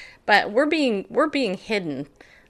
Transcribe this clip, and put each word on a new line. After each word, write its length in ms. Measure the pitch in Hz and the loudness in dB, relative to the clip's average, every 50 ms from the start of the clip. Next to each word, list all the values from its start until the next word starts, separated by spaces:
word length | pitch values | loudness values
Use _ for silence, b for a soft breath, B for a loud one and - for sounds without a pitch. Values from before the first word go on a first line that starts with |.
| B B B B B | B B B B B
But 240 | - 214 196 - - | 2 4 4 2 2
we're 160 | 208 240 302 | 0 0 0
being, 380 | 302 339 320 285 247 214 196 - - | 2 2 0 0 0 0 -2 -4 -4
we're 180 | 196 220 311 | -2 0 0
being 300 | 311 - 285 262 196 185 | 0 0 -2 -2 -2 -4
hidden 500 | 190 - - 220 202 175 160 139 131 139 - _ b b b b b b | -6 -6 -4 -4 -4 -4 -4 -8 -8 -10 -12 _ b b b b b b